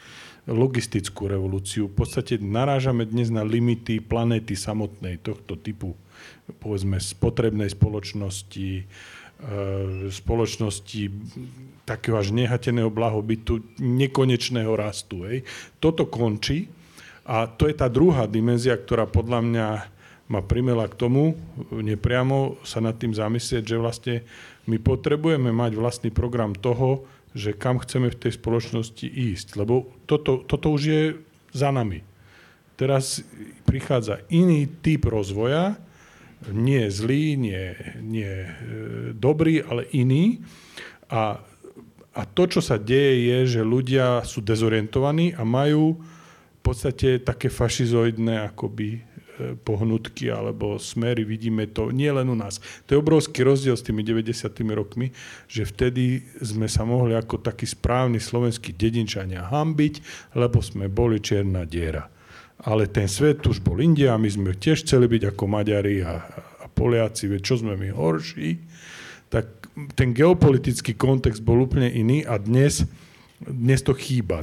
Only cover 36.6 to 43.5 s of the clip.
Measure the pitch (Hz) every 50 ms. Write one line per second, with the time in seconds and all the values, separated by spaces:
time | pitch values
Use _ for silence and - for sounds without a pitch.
36.6 | 117 135 139 127 110 101 95 98 110 120 135 147 156 156 143 135 120 104 95 95
37.6 | 95 90 - - - - - 117 113 110 113 110 104 98 95 95 92 87 82 139
38.6 | 117 113 110 110 110 113 117 113 117 120 117 107 117 139 151 156 160 165 160 151
39.6 | - - 120 120 - - - 135 123 131 131 151 180 226 254 - - - - -
40.6 | - - - - - - - - - - 127 110 110 104 101 - - - - _
41.6 | - - - - - - _ _ - _ - - 98 - - 175 185 180 - 180
42.6 | 170 - 123 104 107 113 127 139 143 135 131 123 120 120 123 127 131 127